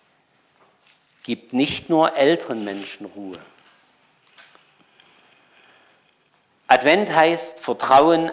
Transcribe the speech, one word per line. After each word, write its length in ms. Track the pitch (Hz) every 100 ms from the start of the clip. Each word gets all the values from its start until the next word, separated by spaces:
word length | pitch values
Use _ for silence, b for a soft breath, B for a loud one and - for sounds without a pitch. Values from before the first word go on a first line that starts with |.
| _ _ _ _ _ _ _ _ _ _ _ _
gibt 280 | - 117 -
nicht 380 | 127 147 - -
nur 260 | 165 160 -
älteren 480 | 139 165 - 113
Menschen 420 | 104 98 98 - 101
Ruhe. 340 | 101 95 87 - _ _ _ _ _ _ _ _ - - _ _ _ _ _ b b b b b b b b b b b _ _ _ _ _ -
Advent 440 | 127 139 180 202
heißt 460 | 160 160 170 - -
Vertrauen 720 | - 120 - 135 156 165 165